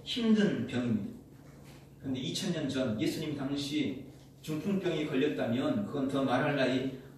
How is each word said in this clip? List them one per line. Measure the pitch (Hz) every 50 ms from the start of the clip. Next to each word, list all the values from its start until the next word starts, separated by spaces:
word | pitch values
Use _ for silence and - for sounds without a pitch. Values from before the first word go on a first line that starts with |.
| -
힘든 | - - 247 226 220 214 208 190 165 131 117 113
병입니다. | - - 123 123 117 107 101 95 - - - - - - - - - - - - - - - - - - -
그런데 | - 135 127 123
이천 | - 165 - - - 180
년 | 165 156 143 131
전 | 131 131 123 117 107 -
예수님 | 156 151 - 160 156 147 139
당시 | 139 135 139 143 143 143 - 151 147 127 104 - - - - - - - - - -
중풍병이 | - 160 156 151 - 202 190 180 - 175 160 156 151
걸렸다면 | 147 139 131 147 147 - 131 127 117 117 131 147 151 127 107 101
그건 | - 127 131 131
더 | - 139 135
말할 | 131 123 123 131 151 147 143
나위 | 135 131 123 131 127 131 - - - - - -